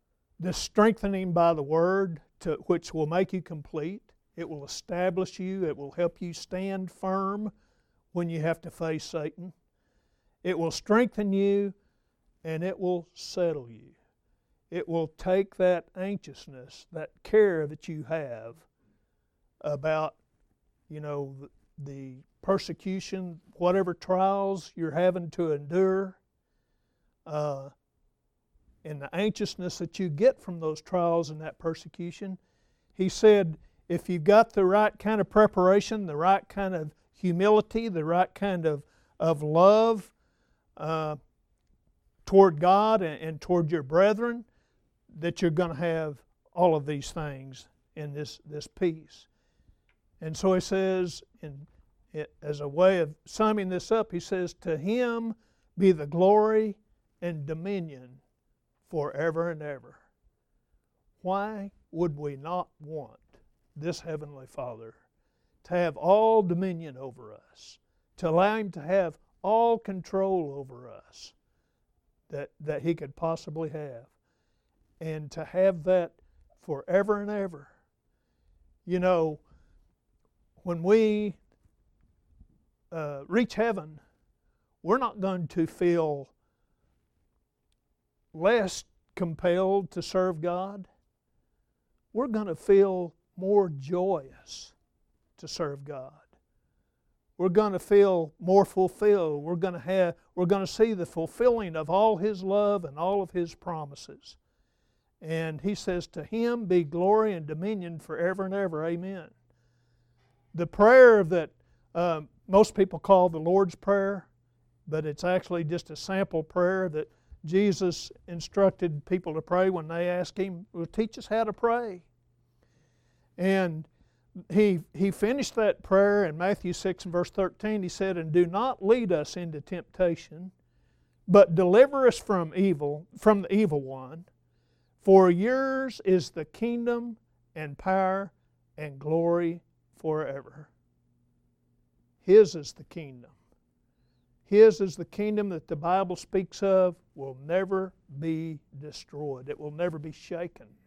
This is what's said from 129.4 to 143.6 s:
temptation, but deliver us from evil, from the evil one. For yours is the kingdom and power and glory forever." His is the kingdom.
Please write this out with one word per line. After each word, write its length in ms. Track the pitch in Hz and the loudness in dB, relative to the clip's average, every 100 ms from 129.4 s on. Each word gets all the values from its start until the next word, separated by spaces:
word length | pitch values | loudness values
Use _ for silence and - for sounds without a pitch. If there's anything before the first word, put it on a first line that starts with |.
| 170 151 | -10 -12
temptation, 920 | - 175 - - 180 165 - 160 185 - _ _ _ _ _ _ - | -10 -12 -10 0 0 0 -8 -18 -18 -20 _ _ _ _ _ _ 6
but 280 | 208 185 165 | 8 8 6
deliver 520 | 180 208 277 277 254 | 6 8 6 6 4
us 120 | - | 2
from 340 | - 190 160 185 | -2 -2 -2 0
evil, 520 | 196 151 147 147 170 - | 2 2 -4 -8 -14 2
from 240 | 214 202 | 4 4
the 120 | 185 | 2
evil 280 | 196 208 147 | 2 2 0
one. 440 | 131 131 131 160 180 _ _ _ _ _ _ _ | -4 -12 -14 -18 -20 _ _ _ _ _ _ _
For 300 | - 190 185 | 8 10 10
yours 680 | 175 220 262 269 262 269 - 190 | 6 2 0 0 -2 -6 -4 2
is 240 | 185 - | 2 0
the 160 | 170 151 | -10 -12
kingdom 720 | - 233 240 233 240 240 220 _ _ _ 160 | -6 -4 -2 -2 -4 -6 -14 _ _ _ -12
and 220 | 156 143 | -12 -6
power 540 | 190 190 190 190 196 - _ _ _ - | -2 0 0 -2 -6 -14 _ _ _ -14
and 220 | 151 135 | -14 -10
glory 640 | 147 165 170 170 170 170 - _ _ _ | -4 0 2 0 0 -6 -14 _ _ _
forever." 760 | 160 156 139 139 - 147 151 _ _ _ _ _ _ _ _ _ _ _ _ _ _ _ | -4 -4 -4 -8 -14 -20 -20 _ _ _ _ _ _ _ _ _ _ _ _ _ _ _
His 340 | - 208 185 165 | 6 8 6 0
is 160 | 143 | -14
the 100 | - | -18
kingdom. 480 | - 175 147 127 120 _ _ _ | -16 -14 -14 -18 -20 _ _ _